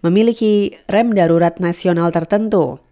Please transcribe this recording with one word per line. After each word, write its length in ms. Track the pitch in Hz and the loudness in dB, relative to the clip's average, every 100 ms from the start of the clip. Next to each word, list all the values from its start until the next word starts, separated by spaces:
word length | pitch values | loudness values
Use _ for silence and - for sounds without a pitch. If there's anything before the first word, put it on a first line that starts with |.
| 170 | 2
memiliki 720 | 185 226 226 220 208 202 - - | 2 2 0 0 0 -2 -6 -4
rem 240 | 196 233 | -2 0
darurat 440 | 208 165 170 175 226 | 2 2 4 2 0
nasional 560 | 180 175 185 170 170 | -6 -2 -2 0 0
tertentu. 640 | 165 165 208 220 202 143 139 _ | -2 -2 -2 0 -2 -2 -6 _